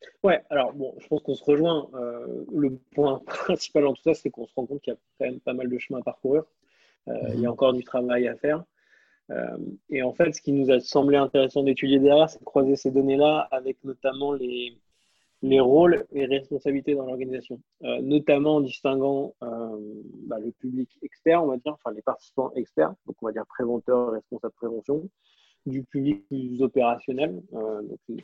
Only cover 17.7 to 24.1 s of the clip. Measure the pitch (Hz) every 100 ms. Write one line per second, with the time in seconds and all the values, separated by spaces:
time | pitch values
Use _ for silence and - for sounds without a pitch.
17.7 | _ 120 123 131 147 147 143 151 151 135
18.7 | - 143 135 135 139 143 - 120 117 113
19.7 | 107 107 107 107 107 110 113 110 - 127
20.7 | 127 123 _ 143 - 160 170 151 127 151
21.7 | 151 117 107 131 113 _ - 131 131 113
22.7 | - 160 196 - - 113 110 - - 120
23.7 | 120 - 123 120